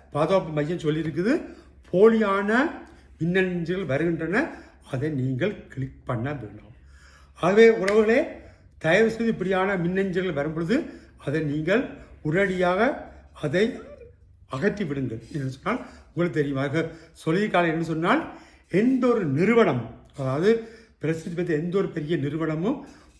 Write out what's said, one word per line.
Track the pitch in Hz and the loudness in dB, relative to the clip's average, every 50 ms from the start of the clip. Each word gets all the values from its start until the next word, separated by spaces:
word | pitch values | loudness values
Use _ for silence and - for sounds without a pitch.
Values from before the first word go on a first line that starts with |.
| - - | -14 -6
பாதுகாப்பு | - 143 160 156 196 185 156 160 | -2 -2 0 2 2 0 0 0
மையம் | 156 151 147 151 180 165 | -2 -2 -2 -2 -2 -2
சொல்லியிருக்குது, | 156 151 156 156 156 160 131 170 185 233 302 359 - - - - - - - - - - | -2 -2 -2 -2 -4 -4 -4 -2 0 0 0 0 -2 -8 -16 -20 -20 -20 -20 -20 -8 -2
போலியான | - 180 214 226 226 220 214 196 196 202 202 208 220 247 294 349 - - - - - - - - - - | 4 6 6 6 6 4 2 2 0 0 0 2 2 2 2 0 -2 -8 -14 -20 -20 -20 -20 -20 -8 -4
மின்னஞ்சல்கள் | 160 175 180 190 185 185 175 175 165 151 180 196 185 | -2 0 2 2 2 2 0 -2 -2 -4 -4 -4 -2
வருகின்றன, | 139 131 143 165 175 165 151 165 160 185 254 330 - - - - - - - - - | -2 0 0 0 0 0 -2 -2 -2 0 0 0 -2 -6 -12 -18 -20 -20 -20 -12 -8
அதை | 143 123 147 156 | -6 -4 -4 -2
நீங்கள் | 151 131 127 131 131 120 170 208 208 - - | -2 -2 -2 -2 -2 -2 -2 -2 -4 -6 -12
கிளிக் | - - 131 135 131 - - - | -14 -10 -8 -8 -8 -10 -10 -8
பண்ண | - 123 110 123 143 | -6 -4 -4 -4 -6
வேண்டாம். | 151 131 107 101 104 104 - - - - - - - - - - - - - - _ - | -6 -8 -10 -14 -16 -18 -20 -20 -20 -20 -20 -20 -20 -20 -20 -20 -20 -20 -20 -20 _ -2
ஆகவே | 156 175 202 220 226 226 | 0 4 8 8 8 8
உறவுகளே, | 214 170 185 196 208 220 214 220 233 277 - - - - - - - - - - - - | 8 6 2 2 4 4 4 4 4 2 2 0 -4 -14 -18 -20 -20 -20 -20 -20 -12 -4
தயவு | - 160 175 208 226 220 | 2 4 4 4 4 2
செய்து | 220 - 233 | 2 0 -2
இப்படியான | 226 185 - 185 185 190 185 190 202 202 | -2 -2 -2 -2 -2 0 0 0 0 0
மின்னஞ்சல்கள் | 180 165 175 185 190 196 190 165 185 180 185 | 0 -2 0 0 0 -2 0 -2 -2 -2 -2
வரும் | 156 139 143 160 | -2 -2 -4 -4
பொழுது | 156 165 170 165 240 320 - - - - - - - | -4 -4 -2 0 0 -2 -2 -4 -10 -18 -20 -20 -20
அதை | - - 143 143 160 | -12 -6 -4 -4 -2
நீங்கள் | 156 143 143 156 156 175 196 254 294 - - - - - - - | -2 -2 -4 -2 0 0 0 0 0 -2 -8 -16 -20 -20 -16 -8
உடனடியாக | - 151 151 190 202 185 185 180 180 175 180 196 226 277 - - - - - - - - - - | -4 -2 0 2 2 2 0 0 0 2 2 2 2 0 0 -4 -8 -16 -18 -20 -20 -20 -10 -8
அதை | - 143 156 185 220 254 277 - - - - - - - - _ - - - _ - - | -4 -2 0 2 2 0 -2 -6 -14 -16 -18 -20 -20 -20 -20 _ -20 -20 -20 _ -14 -10
அகற்றி | 135 135 175 208 202 - 196 | -6 -2 -2 -2 -2 -2 -4
விடுங்கள். | 139 143 139 131 113 113 113 - - | -6 -4 -4 -6 -6 -8 -10 -12 -10
என்று | - 147 135 131 | -8 -8 -6 -8
சொன்னால் | - - - 190 240 247 - - - - - - - | -8 -8 -6 -6 -4 -4 -6 -12 -18 -20 -20 -10 -4
உங்களுக்கு | 160 170 - - 156 | -2 -2 0 0 -2
தெரியும், | 143 143 139 131 | -2 0 -2 -2
ஆக | 139 139 139 165 160 156 - - - - - - - | -2 -2 -2 -2 -2 -4 -6 -14 -20 -20 -20 -8 -4
சொல்லியிருக்காங்க. | 160 165 196 214 190 - 175 175 | -2 0 0 0 2 2 2 2
என்ன | 165 156 165 | 2 0 -2
சொன்னால் | 165 165 160 160 170 190 254 330 - - - - - - - - _ _ | -2 -4 -2 -2 0 2 2 0 0 -4 -12 -18 -20 -20 -20 -20 _ _
எந்த | - 190 226 262 269 240 262 | 0 2 4 4 4 4 2
ஒரு | 247 233 214 180 | 2 2 2 0
நிறுவனம், | 143 131 147 190 214 240 226 214 160 131 120 110 - - - - - - 135 | 0 0 2 2 4 6 6 4 4 2 0 -4 -6 -12 -18 -20 -16 -10 -6
அதாவது | 135 131 131 151 180 214 233 226 226 - - - - _ _ _ | -4 -4 -2 2 2 4 2 2 0 -6 -16 -20 -20 _ _ _
பிரசித்தி | - 151 160 160 - 185 170 | -4 -4 -4 -4 -6 -8 -6
பெற்ற | 175 175 165 156 | -4 -2 -2 -2
எந்த | 147 170 180 170 196 | -2 -2 -2 0 -2
ஒரு | 185 - | -2 -2
பெரிய | - 165 151 147 170 | -4 -6 -4 -2 -2
நிறுவனமும் | 147 135 147 160 156 160 160 156 160 175 226 302 - - - - - - - _ _ | -2 -2 -2 -4 -4 -4 -2 -2 -2 -2 -2 -2 -4 -8 -14 -20 -20 -20 -20 _ _